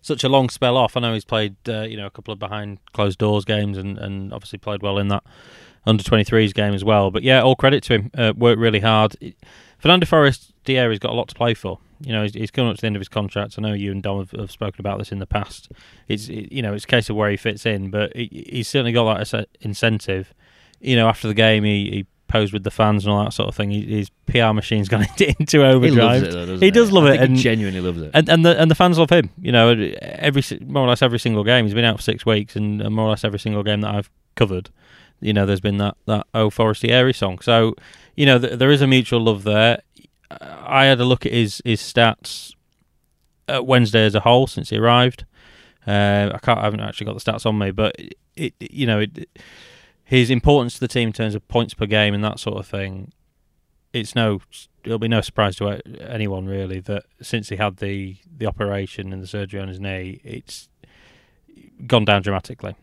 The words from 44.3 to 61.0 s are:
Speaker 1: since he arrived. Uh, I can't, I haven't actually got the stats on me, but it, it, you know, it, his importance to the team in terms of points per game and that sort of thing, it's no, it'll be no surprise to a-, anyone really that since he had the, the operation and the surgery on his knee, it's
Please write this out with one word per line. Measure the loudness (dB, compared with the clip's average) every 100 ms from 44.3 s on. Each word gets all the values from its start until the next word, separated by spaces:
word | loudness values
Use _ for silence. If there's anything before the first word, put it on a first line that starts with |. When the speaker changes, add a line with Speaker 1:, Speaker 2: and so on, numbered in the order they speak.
| 4 2
Speaker 1:
since | -6 -6
he | 0
arrived. | 4 4 2 -2 -20 _ _ _ _ _ -2
Uh, | 0 2 2 -2 -2
I |
can't, | -2 0
I |
haven't | 0 -4
actually | -10 -10 -10
got | -6
the | -6
stats | -4 -2
on | -2
me, | -2
but | -2 -4 -4
it, | -18 -20 _ -10
it, | -10 _
you | -16 -4 0
know, | 0
it, | -2 -6 -18 _ -20 -20 -20 -20 _ _ _
his | 2 2
importance | 2 4 4 2 -6
to |
the | -4
team | -2 -4
in |
terms | -4 -6 -6
of | _
points | -2 -2
per | -6 -2
game | 0 2
and | 0
that | -4 -6
sort | -8 -8
of | -8
thing, | -8 -8 -10 -16 _ _ _ _ _ _ _ _
it's | -10 -4 -2
no, | 0 -2 _ -20 -20 _ -8
it'll | -6
be | -2
no | -2
surprise | -2 -2 -2 0
to | -6
a-, | -6 -12 -18
anyone | -12 -6 -6 -6 -6
really | -6 -6 -8
that | -8 -10 _ _
since | -8 -8 -6
he | -4
had | -4 -4
the, | -8 -8 -10 -14 _ -8
the | -8
operation | -4 -4 -4 -8 -12 -12
and | -12
the | -12
surgery | -10 -10 -10
on | -12
his | -10
knee, | -10 -8 -10 -14
it's | -16 -18 -16 -20 -20 _ _ _